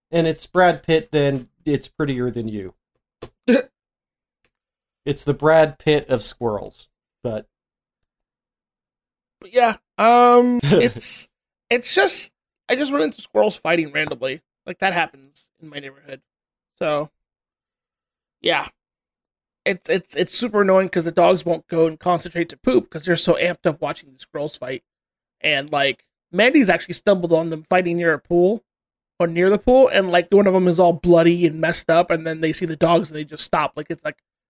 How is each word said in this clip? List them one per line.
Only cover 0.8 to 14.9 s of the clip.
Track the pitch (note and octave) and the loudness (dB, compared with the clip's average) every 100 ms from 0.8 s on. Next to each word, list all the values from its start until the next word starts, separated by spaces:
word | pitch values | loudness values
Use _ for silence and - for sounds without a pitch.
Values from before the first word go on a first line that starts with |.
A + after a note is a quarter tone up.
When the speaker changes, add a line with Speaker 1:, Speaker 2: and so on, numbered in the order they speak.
Speaker 1:
Pitt, | - D#3+ D#3+ | 0 -2 0
then | D3+ C#3+ C#3 B2 _ | 0 0 -2 -8 _
it's | D3+ C#3 - | -4 -4 -6
prettier | - D3 B2+ B2 | -6 -4 -2 -4
than | A#2 A2 | -4 -8
you. | G#2+ F#2 _ _ _ _ _ - _ - | -8 -12 _ _ _ _ _ -20 _ 0
Speaker 2:
<laughs> | B3+ - _ _ _ _ _ _ _ _ _ _ _ _ _ D3 | 0 0 _ _ _ _ _ _ _ _ _ _ _ _ _ -8
Speaker 1:
It's | C#3 | -6
the | - C3+ | -4 -2
Brad | D3+ D#3+ D#3 - | 2 4 4 0
Pitt | D#3 D3 - | 0 0 0
of | B2 | -4
squirrels, | - - A#2 G2+ G#2 _ - _ _ _ | -4 -6 -6 -6 -10 _ -20 _ _ _
but | B2 G#2+ - _ _ _ _ _ _ _ _ _ _ _ _ _ _ _ _ _ _ _ | -10 -10 -12 _ _ _ _ _ _ _ _ _ _ _ _ _ _ _ _ _ _ _
Speaker 2:
But | F4+ | -4
yeah, | A#3+ A#3 G#3 _ - | 0 2 0 _ 0
um, | A3 A#3+ B3 A#3+ B3 A#3+ | 4 6 6 6 4 0
Speaker 1:
<laughs> | |
Speaker 2:
it's, | C#3+ F3+ A#3+ A3+ - - - _ _ _ - | 2 2 2 -2 -6 -6 -10 _ _ _ -4
it's | A#3+ - | -4 -2
just, | F#4 G4 - - _ _ _ - | 0 0 -2 -6 _ _ _ -6
I | B3+ | -4
just | C#4+ | -2
run | C#4+ | -2
into | D4+ - | -4 -6
squirrels | - G#3+ G#3 - | -6 0 0 -2
fighting | D#3+ E3+ D3+ | -2 -2 -2
randomly. | D3 D3+ C3 C3 C#3 _ _ - | -4 -6 -6 -8 -8 _ _ -18
Like, | - | -6
that | G3 | -4